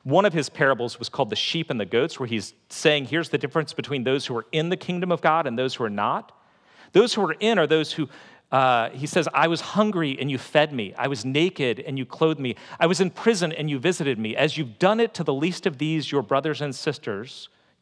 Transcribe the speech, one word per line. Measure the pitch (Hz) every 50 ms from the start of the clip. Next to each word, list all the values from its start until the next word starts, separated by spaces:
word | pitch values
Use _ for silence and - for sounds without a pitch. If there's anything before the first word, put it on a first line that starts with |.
| -
One | 131 139 185 202
of | 202
his | 160 165 135 -
parables | - - 147 135 135 110 120 117 - -
was | 117 -
called | - - 135 107
The | 107
Sheep | - - - - 170 156 -
and | 139 110
the | 101
Goats, | 90 117 117 143 170 - -
where | 131 113
he's | 117 107 95 - - _ _ -
saying, | - - - 156 151 147 135
"Here's | 110 143 165 160 -
the | - 135
difference | 151 139 - 165 151 - -
between | - 123 - 143 135 113
those | 131 135 143 -
who | - 127 113
are | - - -
in | 156 156 170
the | 185 180
kingdom | - - 180 175 185 180
of | 175 165
God | - 160 156 165 160
and | 135 117 120
those | 131 131 -
who | - 123
are | 107
not." | 101 101 104 120 151 214 - - - _ _ _ _ _ _ _ _ - - - -
Those | 175 240 233 -
who | 220 196
are | 156 160
in | - 208 220 233 190
are | 156 143
those | 156 160 151 -
who, | - - 151 - - - - - - - _ - 135
uh, | 131 131 127 123 117 113 -
he | - 131 147
says, | 147 - 180 - 165 -
"I | 139 151 165
was | 170 156
hungry | - - - 202 214 214 190 170 160 139 135 -
and | 123 147
you | 165 -
fed | - - - 151 151 156
me. | 143 120 104 92 - -
I | 120 139
was | 139 110 104
naked | 131 131 147 165 185 185 - 139 123 107 98
and | - 156 135 135
you | 123
clothed | - - - 160 160 156 139
me. | 135 123 107 - - - - -
I | 170
was | 170 180 147
in | 190 180
prison | - - - 226 233 175 175 160
and | - - 151 156
you | 143 131
visited | 120 175 180 - 160 139 123 107
me. | 110 110 117 117
As | 139 156 - 151
you've | 156 120 104 -
done | 175 190 220 226
it | 233 226 -
to | - 165
the | 151 139
least | 135 156 180 170 - -
of | 190 143 127
these, | 151 156 160 156 131 - 143
your | 143
brothers | 113 - 139 139 139 160 147 -
and | 147 143 127
sisters, | - - 156 127 - - 123 101 98 120 139 - - - - _ _ _ _ _ _